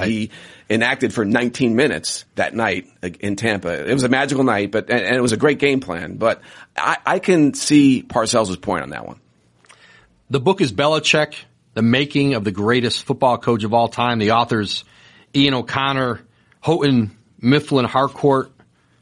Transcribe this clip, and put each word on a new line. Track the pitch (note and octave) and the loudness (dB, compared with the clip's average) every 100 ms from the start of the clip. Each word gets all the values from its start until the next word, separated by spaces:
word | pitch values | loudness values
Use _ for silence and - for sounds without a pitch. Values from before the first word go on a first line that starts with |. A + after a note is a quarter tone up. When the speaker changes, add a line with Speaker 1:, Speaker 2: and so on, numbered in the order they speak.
Speaker 1:
Right. | F#2+ | -2
Speaker 2:
he | A2 G#2+ - - - - | -2 -6 -10 -20 -16 -4
enacted | G#2+ A#2+ C3+ - | 0 0 0 -2
for | - | -2
nineteen | G2+ A#2+ A#2+ - B2+ | 0 0 0 0 0
minutes | A2+ C#3+ E2 - - - - | 2 0 -2 -6 -10 -8 -4
that | E2+ | -4
night | G#2+ A2 F#2 - _ F#2 E2+ | -2 -2 -4 -8 _ -12 -8
in | G2+ | -6
Tampa. | G2+ A#2 G2+ F2+ D#2 D2 | -4 -2 -2 -4 -6 -2
It | |
was | C3+ | 0
a | B2+ | 2
magical | C3 C#3 C3+ | 0 0 0
night, | C3 G#2 G2+ | 0 0 -2
but, | G#2+ - | -4 -2
and, | A#2+ | -2
and | F#2+ B2+ | 0 0
it | |
was | A#2+ | 0
a | A2 | 2
great | D3+ C#3 | 0 2
game | C#3+ C3+ | 0 0
plan. | B2+ E2+ E2+ F#2 | -2 -8 -8 -4
But | A2+ - - - - - | -2 -2 -8 -20 -12 -4
I, | F#2 D#3+ | -2 -2
I | - F3+ | -2 -2
can | G3 F3+ D3 | 2 4 4
see | - - D3+ C#3 B2 - | 0 2 6 6 4 0
Parcells' | A#2 A2 A#2+ G#2 F2+ | -2 0 0 0 -4
point | - F2+ | -4 -4
on | C2+ | -4
that | C#2 G#1 | -10 -12
one. | - _ _ _ _ _ - - - _ _ - | -16 _ _ _ _ _ -20 -20 -20 _ _ -4
Speaker 1:
The | C3+ | -2
book | C3 F#3+ | 0 0
is | D3+ | 0
Belichick, | F#2+ C#3+ D#3 D3+ D#3 D3+ - - _ _ | 0 0 0 2 0 0 -6 -20 _ _
The | - | 0
Making | A2+ B2+ C#3+ C#3+ C#3 | 2 2 0 0 0
of | B2+ | 0
the | G2+ | -2
Greatest | G2 G#2 B2 A#2 - | -2 0 2 0 -2
Football | - C3 C3 A#2 | -4 0 0 0
Coach | - A#2 | 0 -2
of | G#2+ | 0
All | A#2 A#2 | 0 0
Time. | - A#2+ A#2 | 0 -2 0
The | G#2 | 2
authors, | A2+ A#2+ A2+ G2+ - - _ - - _ | 2 0 -2 -2 -6 -12 _ -20 -20 _
Ian | C#3+ C#3 | 2 2
O'Connor, | C3 A#2+ C3+ C3+ C3+ B2+ A2 - _ _ _ | 2 -4 -4 -2 -2 -4 -6 -12 _ _ _
Houghton | - E3+ C#3+ B2+ G#2+ - _ _ | -2 0 2 2 0 -4 _ _
Mifflin | A#2+ D3 D3 C#3 A#2+ | 2 2 2 0 2
Harcourt | C3 C3+ - C#3+ C3+ C3 _ _ _ _ _ | 0 -2 0 2 2 -2 _ _ _ _ _